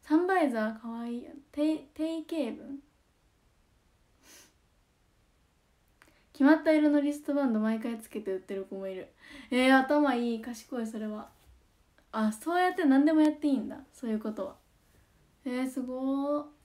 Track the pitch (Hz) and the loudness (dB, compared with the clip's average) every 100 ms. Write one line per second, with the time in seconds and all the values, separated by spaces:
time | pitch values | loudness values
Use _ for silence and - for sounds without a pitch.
0 | - 311 359 381 302 233 214 220 226 233 | 4 2 4 2 2 0 -4 -6 -12 -10
1 | 233 240 - - - - 302 311 - - | -8 -10 -12 -20 -14 -2 0 0 -6 -8
2 | 311 330 311 330 240 - - 277 _ _ | -6 -6 -6 -4 -4 -6 -12 -16 _ _
3 | _ _ _ _ _ _ _ _ _ _ | _ _ _ _ _ _ _ _ _ _
4 | _ _ _ - - _ _ _ _ _ | _ _ _ -20 -20 _ _ _ _ _
5 | _ _ _ _ _ _ _ _ _ _ | _ _ _ _ _ _ _ _ _ _
6 | _ _ _ - 277 311 320 311 302 294 | _ _ _ 2 6 6 6 4 6 4
7 | 285 285 - 285 269 220 220 220 226 226 | 2 -4 -4 0 0 0 0 -2 -6 -10
8 | - 220 208 190 190 196 190 196 190 190 | -10 -10 -6 -8 -8 -10 -10 -10 -10 -10
9 | - _ - - - 254 254 269 262 294 | -14 _ -20 -20 -4 2 6 6 4 2
10 | 285 240 240 226 233 240 - 247 220 220 | 2 0 -2 -4 -8 -14 -10 -8 -8 -8
11 | 214 214 226 _ _ _ _ _ _ _ | -8 -10 -14 _ _ _ _ _ _ _
12 | _ 220 220 214 311 349 359 359 320 269 | _ -2 -2 -2 -2 2 2 2 4 6
13 | 294 311 302 302 302 254 214 - - - | 6 6 4 2 -2 -2 -4 -12 -18 -14
14 | 233 214 214 214 190 - _ _ _ _ | -6 -4 -6 -8 -10 -12 _ _ _ _
15 | _ _ _ _ 269 247 254 269 247 254 | _ _ _ _ -8 -4 -4 -6 -8 -6
16 | 262 277 277 294 294 _ | -4 -2 -2 -4 -6 _